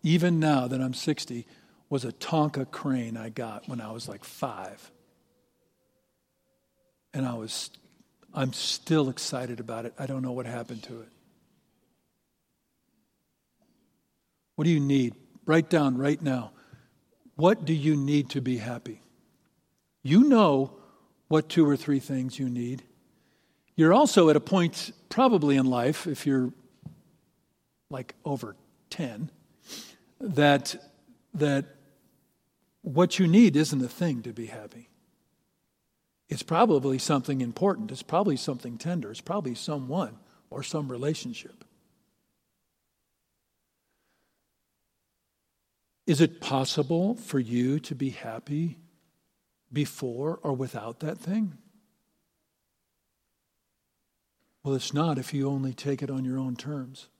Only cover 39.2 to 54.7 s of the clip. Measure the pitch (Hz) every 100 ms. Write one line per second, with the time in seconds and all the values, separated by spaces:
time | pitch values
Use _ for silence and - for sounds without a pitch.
39.2 | - 196 147 117 - 147 127 165 135 -
40.2 | _ _ _ 147 135 156 143 123 143 156
41.2 | - - - - - _ _ _ _ _
42.2 | _ _ _ _ _ _ _ _ _ _
43.2 | _ _ _ _ _ _ _ _ _ _
44.2 | _ _ _ _ _ _ _ _ _ _
45.2 | _ _ _ _ _ _ _ _ - 143
46.2 | 165 - - 135 135 - 139 165 190 226
47.2 | - 139 113 120 127 147 - 135 135 117
48.2 | 113 113 - 147 165 - _ _ _ _
49.2 | _ _ _ _ _ 131 143 - 127 120
50.2 | 147 170 - 131 131 117 110 117 156 160
51.2 | - 208 208 143 _ _ _ _ _ _
52.2 | _ _ _ _ _ _ _ _ _ _
53.2 | _ _ _ _ _ _ _ _ _ _
54.2 | _ _ _ _ 139